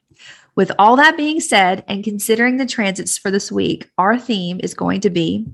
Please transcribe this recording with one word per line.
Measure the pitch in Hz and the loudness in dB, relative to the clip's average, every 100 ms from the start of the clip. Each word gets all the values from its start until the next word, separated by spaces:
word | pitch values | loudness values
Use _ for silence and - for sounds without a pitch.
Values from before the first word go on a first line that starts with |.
| _ _ - - _ - | _ _ -20 -20 _ 0
With | 190 - | 0 6
all | 208 247 | 6 8
that | 302 320 | 4 4
being | 302 311 | -2 -4
said, | - 208 185 196 - | 0 2 2 0 -4
and | 196 | -6
considering | 214 208 - 226 240 254 | -6 -6 -2 0 2 0
the | 254 | -4
transits | - 202 190 - - | -2 -4 -4 -6 -6
for | 202 | -2
this | 196 - | -4 -2
week, | 202 175 160 - - | -4 -4 -4 -8 -2
our | 190 240 | 0 0
theme | 247 208 175 180 | -2 -4 -4 -6
is | 180 | -8
going | - 180 196 | -4 -2 0
to | 202 | 0
be | 175 165 202 220 | 0 -2 -4 -6